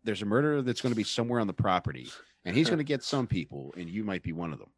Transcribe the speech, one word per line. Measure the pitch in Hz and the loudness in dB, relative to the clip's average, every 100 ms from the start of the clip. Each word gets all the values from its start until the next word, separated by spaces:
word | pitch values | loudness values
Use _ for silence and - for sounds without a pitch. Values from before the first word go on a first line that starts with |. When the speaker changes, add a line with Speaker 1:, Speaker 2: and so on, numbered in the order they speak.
Speaker 1:
There's | 113 98 | -4 -4
a | 104 | 2
murderer | 113 151 147 | 2 4 2
that's | 123 117 | 0 0
gonna | 127 | 0
be | 113 | 0
somewhere | 104 - 117 120 | 0 0 0 2
on | 104 | 0
the | |
property, | 90 101 90 - 64 60 - - _ | 0 4 4 2 -8 -12 -16 -20 _
and | 90 110 | 0 4
he's | 160 | 4
Speaker 2:
Sure. | 165 | 2
Speaker 1:
gonna | |
get | 143 139 | 2 -2
some | - 143 120 | 0 0 2
people, | 95 76 71 67 85 | -2 -2 -8 -10 -10
and | 85 | -6
you | 98 | -4
might | 104 92 | -2 -4
be | - | -4
one | 82 82 | -6 -6
of | 69 | -8
them. | - | -14